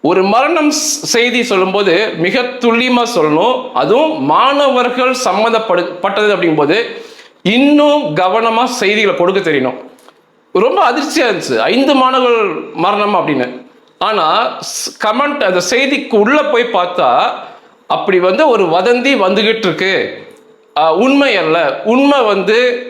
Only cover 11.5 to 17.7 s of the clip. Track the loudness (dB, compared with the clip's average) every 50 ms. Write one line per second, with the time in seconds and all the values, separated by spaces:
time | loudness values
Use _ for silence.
11.5 | -2 0 0 0 2 2 2 2 2 2 2 2 2 2 2 2 2 2 0 -2
12.5 | -4 -6 -10 -10 -6 -2 -2 0 0 0 -2 0 0 0 0 0 -2 -2 -2 -4
13.5 | -8 -14 -18 -20 -20 -20 _ _ _ _ -4 -2 0 0 0 0 0 0 -2 -2
14.5 | -6 -8 -12 -12 -10 -10 -10 -10 -10 -4 -4 -2 0 0 -2 -2 -2 -2 -2 0
15.5 | 0 -2 -2 0 0 0 0 0 -2 -4 -4 0 0 2 2 4 2 2 2 2
16.5 | 0 0 0 0 0 -2 -2 -2 -2 0 0 2 2 2 0 0 -4 -8 -14 -18
17.5 | -20 -20 _ -20